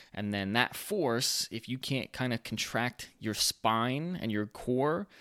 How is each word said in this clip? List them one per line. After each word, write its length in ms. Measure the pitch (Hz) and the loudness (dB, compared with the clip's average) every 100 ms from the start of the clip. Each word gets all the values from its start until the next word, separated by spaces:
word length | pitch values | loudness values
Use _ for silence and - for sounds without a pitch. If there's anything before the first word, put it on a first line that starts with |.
| - | -12
and 220 | - 104 | -6 -2
then 200 | 101 98 | 0 2
that 200 | 113 - | 2 2
force, 720 | - - 208 135 117 - - - | -2 -4 0 2 2 2 0 -2
if 160 | 110 - | -6 -6
you 100 | 127 | -6
can't 340 | - 135 - | -2 -2 -2
kinda 260 | - 127 117 | -4 -2 -2
contract 720 | - 110 - 113 123 - - - | -4 -4 -2 0 -2 -4 -16 -6
your 140 | 107 | -4
spine 840 | 104 - - 113 113 123 135 170 180 | 0 0 2 4 4 4 0 -2 -2
and 120 | 113 | 0
your 140 | 104 107 | 0 -2
core 600 | - - 127 147 175 202 - | -4 0 2 2 2 -4 -12